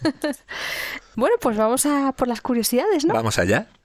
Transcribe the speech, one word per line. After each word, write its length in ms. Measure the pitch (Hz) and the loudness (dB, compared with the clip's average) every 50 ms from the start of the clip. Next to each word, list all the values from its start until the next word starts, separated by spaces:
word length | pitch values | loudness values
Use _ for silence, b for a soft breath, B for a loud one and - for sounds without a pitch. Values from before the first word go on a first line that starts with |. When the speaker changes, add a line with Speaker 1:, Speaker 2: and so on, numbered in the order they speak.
| - 320 269 - - 302 269 - _ B B B B B B B B B B B B B - | -2 -4 -4 -2 -6 -8 -8 -8 _ B B B B B B B B B B B B B -4
Speaker 1:
Bueno, 220 | - 233 330 480 453 - | -2 2 2 2 2 2
pues 160 | 262 220 208 | 0 0 2
vamos 260 | 220 220 240 254 - | 2 2 2 2 2
a 300 | 294 294 285 277 269 262 | 2 2 2 0 0 0
por 100 | - 269 | 0 -2
las 140 | 247 233 220 | -2 -2 -4
curiosidades, 640 | - - 247 240 220 - - 247 311 427 415 311 277 | -2 -2 0 0 0 0 0 0 2 2 2 2 2
¿no? 80 | 330 339 | 2 2
Speaker 2:
Vamos 260 | - 113 110 - - | 2 0 0 0 2
allá. 280 | 87 90 104 131 220 - - _ _ | 2 2 2 0 0 -4 -12 _ _